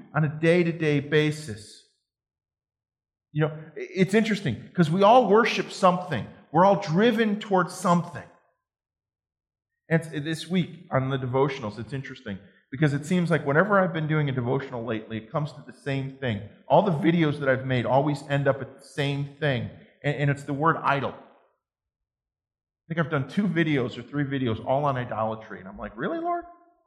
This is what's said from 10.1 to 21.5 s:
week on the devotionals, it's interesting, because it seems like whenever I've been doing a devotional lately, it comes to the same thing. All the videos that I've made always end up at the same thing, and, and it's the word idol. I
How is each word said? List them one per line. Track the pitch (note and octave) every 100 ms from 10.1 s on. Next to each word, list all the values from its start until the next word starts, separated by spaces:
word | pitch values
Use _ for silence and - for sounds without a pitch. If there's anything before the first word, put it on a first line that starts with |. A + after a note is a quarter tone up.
| D#3 D3 D#3 -
week | F#3 E3 - -
on | C3+ C3
the | C3+
devotionals, | C3 C3 C#3+ - A2 G#2
it's | A#2
interesting, | C3+ C#3 - A2 F#3+ - _ -
because | C3 D3+
it | C#3 -
seems | F3+ E3
like | D#3+ C#3+
whenever | C#3+ G3 G3+
I've | F#3
been | D#3+ D#3
doing | D#3 C#3+
a |
devotional | B2+ A#2+ C#3 C3+ B2+
lately, | A#2 A2 - A2
it | G#2+
comes | D#3 D3
to | - -
the |
same | - - C3+ C3+ C3+
thing. | B2+ G#2 G#2+ - -
All | D3
the | G3+
videos | D3 D#3+ E3+ D#3 D3
that | C3+
I've | B2+ C3
made | B2+ G#2+
always | B2+ D3+ C#3+ -
end | C#3+ C#3
up | C#3
at | C3 -
the | -
same | - C#3 C#3+ C#3+ -
thing, | D3+ B2 G#2+ - - _
and, | C#3+ B2+
and | C#3+
it's | C#3+
the | -
word | C#3 D#3+ D3+
idol. | - C#3 A#2+
I | - - _ _